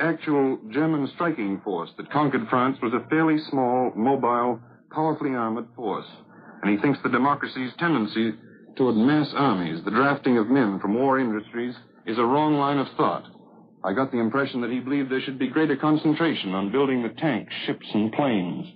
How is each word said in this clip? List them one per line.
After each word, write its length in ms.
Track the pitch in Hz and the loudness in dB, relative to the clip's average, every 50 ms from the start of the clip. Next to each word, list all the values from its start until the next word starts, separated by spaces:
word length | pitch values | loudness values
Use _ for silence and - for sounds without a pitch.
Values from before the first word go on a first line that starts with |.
actual 560 | 151 165 160 160 - 156 147 143 135 131 127 - 107 110 | 0 -2 -2 -4 -2 0 2 2 2 2 0 -4 -6 -4
German 360 | 110 147 160 160 160 143 135 120 - | -2 0 0 2 0 0 -2 -4 -4
striking 460 | - 170 165 160 117 101 98 98 92 | -2 -2 -2 -2 -2 -2 -4 -4 -4
force 280 | - 107 92 82 80 - - | -4 -6 -6 -4 -6 -8 -12
that 140 | - - - | -14 -12 -4
conquered 380 | - 147 151 135 127 123 110 - | 0 0 2 2 0 -2 -2 0
France 280 | 131 123 127 131 127 - | 0 2 2 0 0 -2
was 100 | 127 117 | -2 -2
a 160 | 123 117 120 - | -2 -2 -2 0
fairly 300 | 156 160 160 160 156 151 156 - | 0 2 4 2 2 0 0 -2
small, 440 | 143 135 127 120 123 127 127 117 - | -2 0 0 0 2 0 0 0 0
mobile, 640 | 104 113 135 139 127 120 117 120 120 120 123 117 117 - - - - _ _ | 0 2 2 2 2 2 0 2 2 0 0 -2 -4 -8 -18 -20 -20 _ _
powerfully 440 | - 156 156 160 151 151 147 139 131 | -4 -2 0 0 0 0 -2 -2 -2
armored 320 | 120 113 110 113 120 117 120 - | -2 -2 -2 -2 -4 -6 -10 -12
force. 280 | 135 117 98 87 73 - - - - - - - - - - - - | -8 -6 -4 -4 -6 -8 -12 -18 -20 -20 -20 -20 -20 -20 -20 -14 -4
And 100 | 98 101 | 0 0
he 100 | 104 101 | 2 2
thinks 160 | - 143 131 - - | 2 0 0 0 0
the 40 | 131 | 0
democracy's 640 | 123 120 131 143 143 117 123 113 - 131 127 120 - - | 2 2 2 2 2 0 -2 -6 -6 -6 -6 -6 -4 -2
tendency 560 | 170 170 151 117 107 98 - 110 113 110 107 - - - - - - - - | 0 2 2 2 0 0 0 0 0 0 -2 -6 -14 -20 -20 -20 -20 -10 -2
toward 220 | - 131 123 113 | 0 2 4 4
mass 360 | 107 117 143 151 151 147 143 - | 4 4 6 4 4 2 0 0
armies, 480 | 131 143 127 101 92 87 80 78 82 82 | 0 2 2 2 2 0 -2 -4 -6 -4
the 80 | 98 | -2
drafting 440 | 107 123 139 143 139 135 - 135 123 | 0 2 2 2 2 2 2 2 4
of 140 | 117 104 113 | 4 4 4
men 300 | 135 143 117 101 98 92 | 4 4 4 2 0 -2
from 140 | - 98 107 | -2 -2 0
war 220 | 123 135 135 131 131 | 0 2 2 2 2
industries, 560 | 131 113 107 107 104 - - 117 120 123 120 - - - - - - | 0 0 -2 -4 -6 -8 -8 -6 -6 -6 -8 -12 -18 -20 -20 -12 -8
is 120 | 110 107 120 | -4 0 0
a 60 | 117 | 2
wrong 300 | 117 135 151 151 151 151 | 2 2 2 2 2 2
line 240 | 143 139 143 143 139 | 2 2 2 2 0
of 100 | 127 - - | -2 -2 -2
thought. 260 | - 135 92 82 67 - - - - - - - - - - _ _ - | 0 0 0 0 -2 -6 -12 -20 -20 -20 -20 -20 -20 -20 -20 _ _ -4
I 80 | 95 | -2
got 180 | 95 131 135 135 | 0 0 0 0
the 80 | 131 117 | 0 0
impression 440 | 113 107 127 139 135 127 - 123 | 0 0 0 0 -2 -2 -2 -4
that 100 | 120 113 | -4 -2
he 80 | 127 123 | -4 -4
believed 300 | 120 131 143 143 135 127 | -4 -2 -2 -2 -2 -2
there 100 | 131 131 | -2 -4
should 180 | - 139 131 131 | -4 -6 -4 -4
be 80 | 131 | -4
greater 300 | - - 156 156 147 139 | -2 0 0 2 2 0
concentration 760 | 139 151 151 156 151 - 156 147 - 165 151 120 - - 95 | 0 2 2 2 2 2 0 0 2 0 0 0 -2 -4 -2
on 200 | 92 95 101 98 | -2 -2 -2 0
building 320 | 117 135 143 135 131 123 117 | 2 2 2 2 2 0 -2
the 160 | 110 113 - | -4 -4 -2
tanks, 340 | 160 151 120 - - - - - - | -2 0 0 -2 -4 -8 -10 -8 -6
ships, 200 | - 107 - - - - | -6 -6 -6 -6 -2 0
and 180 | 104 107 110 | 0 0 0
planes, 540 | - - 147 131 110 95 87 85 71 - - - - | 0 0 0 2 2 0 0 -2 -4 -6 -10 -12 -16